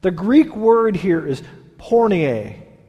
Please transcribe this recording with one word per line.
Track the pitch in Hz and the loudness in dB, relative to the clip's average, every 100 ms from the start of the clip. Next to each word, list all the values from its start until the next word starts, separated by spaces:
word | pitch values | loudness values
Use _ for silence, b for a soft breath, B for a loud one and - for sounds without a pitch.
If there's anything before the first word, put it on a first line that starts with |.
The | 185 | -4
Greek | 170 196 277 302 214 | -4 2 2 2 0
word | 220 226 226 190 | 2 2 2 -2
here | 185 165 147 | -2 -2 -2
is | 131 B B B _ | -8 B B B _
porneia. | - 233 226 190 151 117 104 107 - - | -2 0 2 0 0 -4 -8 -14 -20 -20